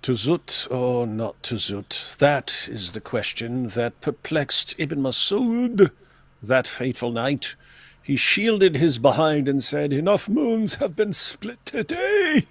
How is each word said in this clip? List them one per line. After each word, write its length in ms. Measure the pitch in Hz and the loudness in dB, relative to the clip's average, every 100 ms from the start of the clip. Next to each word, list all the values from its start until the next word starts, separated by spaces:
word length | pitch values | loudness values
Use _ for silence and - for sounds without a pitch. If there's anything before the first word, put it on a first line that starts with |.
To 120 | - | -2
zoot 560 | 120 113 170 - - - | -2 0 -2 -2 -4 -4
or 380 | 127 123 123 117 | -2 0 0 -2
not 340 | 107 110 - | -4 -6 -6
to 120 | - | -6
zoot, 600 | 113 - 101 - - - - | -4 -4 -6 -6 -6 -6 2
that 500 | 143 143 - - - | 2 2 -2 -4 -4
is 220 | 117 92 | -8 -8
the 80 | 110 | -10
question 680 | - 120 101 - 117 127 123 | -4 -4 -2 -6 -6 -4 -4
that 320 | 110 117 - | -2 -4 -4
perplexed 760 | - 131 - 156 139 - - - | -6 -6 -4 -2 0 -2 -2 -4
Ibn 240 | 156 147 | -4 -2
Masud 920 | 135 127 - 202 247 233 247 214 175 - _ _ _ _ | -2 0 0 0 0 2 0 4 4 4 _ _ _ _
that 260 | 107 131 120 | 2 2 2
fateful 440 | - 127 120 123 | -4 -4 -2 -4
night. 440 | 131 127 143 - - - - - - | -2 -2 -2 -4 -10 -20 -20 -20 -20
He 160 | - 139 | -2 0
shielded 580 | - - 220 214 190 | 2 2 2 4 4
his 240 | 147 165 123 | 6 2 6
behind 480 | 135 120 160 151 135 | 4 4 2 2 2
and 160 | 139 | 0
said, 300 | 127 147 147 | 0 -2 0
Enough 340 | 139 170 202 - | 0 2 0 2
moons 480 | 233 277 226 214 | 0 2 0 0
have 200 | - 240 | -2 -4
been 180 | 156 208 | -2 -2
split 520 | 170 - - 208 240 | 0 0 -2 -8 -12
today. 840 | - 285 214 339 381 415 359 302 - | -8 -6 -4 -2 0 2 4 2 0